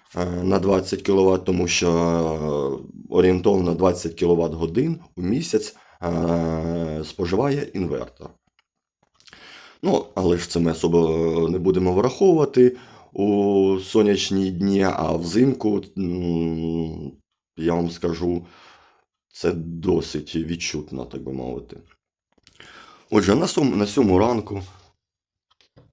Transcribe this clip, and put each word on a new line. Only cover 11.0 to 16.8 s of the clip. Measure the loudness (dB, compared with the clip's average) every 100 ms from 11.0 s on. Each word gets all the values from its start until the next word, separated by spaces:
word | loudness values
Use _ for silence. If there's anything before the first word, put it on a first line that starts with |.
| 2 0 0 0 0
не | 0
будемо | 0 2 2
враховувати | 2 0 2 4 4 4 4 4 4 -8 -20 -12
у | -4 0 2 4 4 4 2
сонячні | 0 2 4 2 0 -2 -2
дні, | 0 0 2
а | 2 0 -2
взимку, | -2 -2 2 2 2 0 -2 -4 -6
м, | -4 -2 -2 0 -2 -2 -4 -4